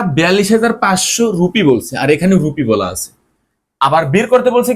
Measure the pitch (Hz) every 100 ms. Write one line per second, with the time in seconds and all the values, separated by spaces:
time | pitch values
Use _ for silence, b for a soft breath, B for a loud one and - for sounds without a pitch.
0 | 190 139 170 196 196 220 233 220 202 185
1 | - - 233 175 180 220 151 117 - 131
2 | 139 151 180 185 151 143 117 104 92 92
3 | - _ _ _ _ _ _ - 139 156
4 | 147 180 233 247 247 240 240